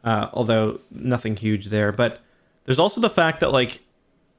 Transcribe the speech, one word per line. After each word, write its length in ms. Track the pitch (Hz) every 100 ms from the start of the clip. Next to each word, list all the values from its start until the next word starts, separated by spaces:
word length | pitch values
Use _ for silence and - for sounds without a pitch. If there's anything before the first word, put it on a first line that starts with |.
uh, 240 | 113 107 107
although 460 | - 113 113 110 - -
nothing 460 | - 123 120 110 107
huge 300 | 110 104 98
there. 240 | 107 104
But 300 | 104 117 - _ _ _ _ -
there's 120 | 131
also 220 | 196 233
the 80 | 220
fact 300 | 196 160 156
that, 120 | 143
like, 300 | 135 123 - _ _ _ _ _